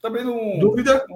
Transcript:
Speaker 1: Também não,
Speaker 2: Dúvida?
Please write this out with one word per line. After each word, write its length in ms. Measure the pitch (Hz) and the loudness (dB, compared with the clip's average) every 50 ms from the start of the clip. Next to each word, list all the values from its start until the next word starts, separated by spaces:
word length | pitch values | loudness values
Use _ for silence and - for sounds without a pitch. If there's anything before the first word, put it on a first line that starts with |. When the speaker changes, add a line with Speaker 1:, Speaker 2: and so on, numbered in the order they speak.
Speaker 1:
Também 220 | - 226 226 240 247 | -10 -6 -6 -4 -6
não, 340 | 254 240 233 220 208 190 - | -4 -6 -4 -4 -4 -2 2
Speaker 2:
Dúvida? 460 | 185 214 220 247 247 269 269 269 - - 180 | 2 2 2 2 2 4 2 2 2 -6 -14